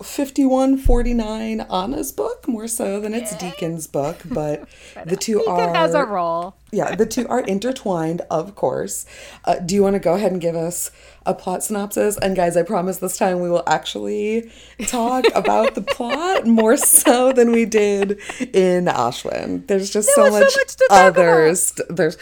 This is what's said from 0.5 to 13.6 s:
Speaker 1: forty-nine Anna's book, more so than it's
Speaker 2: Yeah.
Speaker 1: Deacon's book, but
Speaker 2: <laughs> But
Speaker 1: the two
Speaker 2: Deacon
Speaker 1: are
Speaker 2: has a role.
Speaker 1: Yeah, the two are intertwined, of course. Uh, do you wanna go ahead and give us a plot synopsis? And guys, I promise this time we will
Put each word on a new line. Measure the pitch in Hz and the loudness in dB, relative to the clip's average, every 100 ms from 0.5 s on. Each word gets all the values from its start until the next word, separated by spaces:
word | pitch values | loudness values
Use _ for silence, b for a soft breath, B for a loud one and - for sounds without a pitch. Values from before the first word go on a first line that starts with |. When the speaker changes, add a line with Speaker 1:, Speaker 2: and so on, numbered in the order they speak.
| 262 269 269 | 2 2 2
Speaker 1:
forty-nine | 254 240 240 240 214 220 220 220 | 4 2 2 -2 -2 -6 -6 -6
Anna's | - 185 202 294 277 | -4 -4 -4 -6 -8
book, | - 440 508 - | -6 -6 -6 -6
more | 220 226 | -6 -6
so | - 202 202 | -6 -4 -4
than | 214 | -6
it's | 226 233 | -6 -8
Speaker 2:
Yeah. | 175 | -10
Speaker 1:
Deacon's | 180 - 165 165 - | -12 -8 -8 -8 -8
book, | 147 143 170 165 | -6 -6 -8 -8
but | 170 151 151 - - | -6 -4 -6 -10 -20
Speaker 2:
<laughs> | - | -20
But | - 165 | -14 -8
Speaker 1:
the | 190 | -6
two | - 208 | -2 -2
Speaker 2:
Deacon | - | 0
Speaker 1:
are | 175 175 | 0 0
Speaker 2:
has | 170 - | 2 2
a | 294 | 0
role. | 240 190 170 165 180 - - | -2 -2 -2 -4 -6 -14 -8
Speaker 1:
Yeah, | 202 - | -4 -2
the | 180 220 | 0 -2
two | 247 233 | -2 -2
are | 240 | -2
intertwined, | - 196 233 254 214 175 160 170 - | -2 -2 -4 -6 -4 -2 -2 -4 -4
of | 160 190 | -4 -4
course. | - 131 135 - - - B B B - | -4 -2 -2 -6 -8 -14 B B B -2
Uh, | 175 | -2
do | 175 | 0
you | 202 | 2
wanna | 196 196 | 2 2
go | 175 | 0
ahead | 190 202 | 0 0
and | 185 | -2
give | 170 165 | -2 -2
us | 165 175 - B B B | -4 -6 -10 B B B
a | - | -6
plot | 180 185 180 | -4 -4 -6
synopsis? | - 202 202 214 208 208 | -4 -4 -4 0 0 0
And | 196 185 | -2 0
guys, | 175 | 2
I | 170 | 2
promise | 170 202 185 185 | 0 -2 -2 -4
this | 185 - | -6 -2
time | 196 180 | 0 0
we | 175 | 0
will | 175 | 0